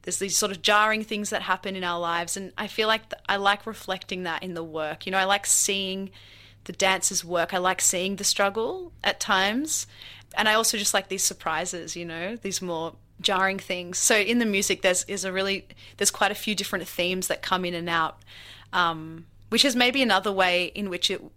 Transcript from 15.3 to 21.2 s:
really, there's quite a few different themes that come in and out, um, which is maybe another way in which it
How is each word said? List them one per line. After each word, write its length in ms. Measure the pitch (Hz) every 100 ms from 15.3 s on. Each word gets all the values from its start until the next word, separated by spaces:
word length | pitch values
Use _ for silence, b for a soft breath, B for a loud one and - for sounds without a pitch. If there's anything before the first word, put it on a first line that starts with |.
really, 340 | 185 196 196 - - B -
there's 160 | 202
quite 180 | - 196
a 40 | 208
few 200 | - 208
different 320 | 196 196 -
themes 420 | - 175 185 180
that 120 | -
come 220 | - 185
in 100 | 180
and 160 | 170 170
out, 300 | 165 160 - B B B B B
um, 520 | 185 170 160 160 165 - - -
which 160 | 226
is 140 | 277 240
maybe 240 | 247 269
another 300 | 247 196 208
way 340 | 190 180 180 175
in 240 | - 202
which 200 | 175 -
it 140 | 190